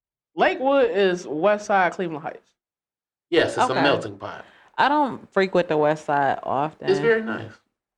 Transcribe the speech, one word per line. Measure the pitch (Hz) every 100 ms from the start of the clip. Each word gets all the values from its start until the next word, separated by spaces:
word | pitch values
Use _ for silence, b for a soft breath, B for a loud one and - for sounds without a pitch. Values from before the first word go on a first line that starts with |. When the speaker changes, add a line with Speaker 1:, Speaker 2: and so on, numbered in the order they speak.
| _ _ _ 160
Speaker 1:
Lakewood | 269 - 262 277 233
is | 180 196 180 139
West | 147 190 208 208
Side | 196 175
Cleveland | 170 175 151
Heights. | 156 - _ _ _ _ _ _ _ _ _
Speaker 2:
Yes, | 160 117 -
it's | 247
Speaker 3:
Okay. | 185
Speaker 2:
a |
melting | 147 127 107 98
pot. | 92 82 - b b -
Speaker 3:
I | 247
don't | 302 269 147 -
frequent | 196 190 180 175
the | 156
West | 151 156 -
Side | 143 135 -
often. | - 123 156 - -
Speaker 2:
It's | 196
very | 233 226
nice. | 220 220 104 - _ _ _